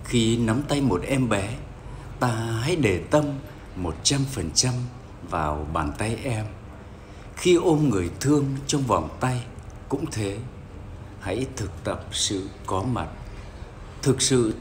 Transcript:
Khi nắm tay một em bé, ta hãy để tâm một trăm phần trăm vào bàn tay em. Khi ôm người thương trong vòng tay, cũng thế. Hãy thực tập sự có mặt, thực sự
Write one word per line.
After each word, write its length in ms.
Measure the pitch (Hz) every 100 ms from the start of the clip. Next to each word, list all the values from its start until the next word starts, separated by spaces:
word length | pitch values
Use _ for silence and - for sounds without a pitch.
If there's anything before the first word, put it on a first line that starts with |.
Khi 340 | - 123 113 120
nắm 240 | 113 113 147
tay 140 | 143
một 200 | 135 110 -
em 220 | 135 123
bé, 280 | 104 98 131 - - - - - -
ta 100 | 123 113 117 113
hãy 140 | 131 175
để 280 | 117 87 -
tâm 140 | 151 143 135 - - - -
một 200 | 90 -
trăm 180 | - 139 131
phần 180 | - 80
trăm 200 | 78 127 123 123 - - - -
vào 380 | 82 76 76 76
bàn 180 | 82 76 73
tay 200 | 104 113
em. 220 | 135 110 107 - - - - - - - - -
Khi 200 | 180 170
ôm 340 | 175 151 147
người 220 | 101 85 -
thương 260 | 131 151 135 135 -
trong 140 | 147
vòng 360 | 127 95 76 -
tay, 240 | 127 123 - - - - -
cũng 160 | 139 -
thế. 260 | - 101 101 123 - - - - - - -
Hãy 280 | - 101 131 -
thực 280 | 95 -
tập 220 | - 98 -
sự 380 | - - 98 95 - -
có 180 | 95
mặt, 240 | 120 110 78 - - - - - - - - -
thực 200 | - 127
sự 320 | - 131 110 110